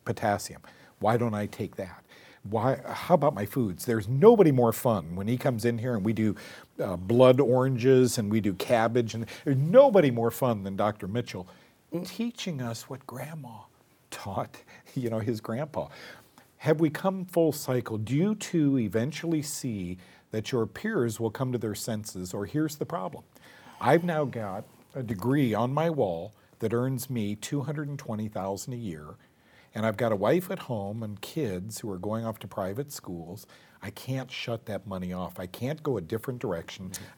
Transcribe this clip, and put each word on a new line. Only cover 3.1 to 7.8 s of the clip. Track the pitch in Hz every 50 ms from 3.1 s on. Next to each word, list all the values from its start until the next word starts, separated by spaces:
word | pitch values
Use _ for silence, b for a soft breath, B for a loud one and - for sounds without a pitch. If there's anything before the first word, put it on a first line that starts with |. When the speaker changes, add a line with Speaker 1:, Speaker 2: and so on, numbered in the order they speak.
| 175
Speaker 1:
about | 156 143 135 113
my | 95 104
foods?" | - - 139 117 98 87 - -
There's | - 117 110 98 107
nobody | 127 135 175 226 240 208 185 156
more | 135 127 120 113 110
fun | - - 127 110 98 73 80 85
when | 92 98 107
he | 123 127
comes | - 143 123 110 110
in | 120 120 120
here | 113 131 120
and | 104 92
we | 110
do, | 113 104 110 107 95 B B B B B B B _ -
uh, | 147 104 90 87
blood | 92 95 117 123 127 127 127 127
oranges | 143 117 123 127 127 135 131 113